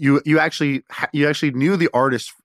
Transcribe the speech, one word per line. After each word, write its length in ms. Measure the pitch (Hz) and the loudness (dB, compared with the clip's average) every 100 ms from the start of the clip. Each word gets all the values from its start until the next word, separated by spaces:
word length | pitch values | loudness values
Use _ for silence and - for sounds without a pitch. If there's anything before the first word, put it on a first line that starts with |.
you, 200 | 139 139 | 2 2
you 140 | 151 156 | 2 2
actually 420 | 156 - 147 135 - | 2 -2 -2 -4 -8
ha-, 160 | - - | -8 -4
you 160 | 143 143 | 0 0
actually 240 | 143 151 | 0 -2
knew 240 | 127 151 190 | 0 0 2
the 140 | 165 | 0
artist. 400 | 123 135 123 - - | 2 0 -2 -6 -10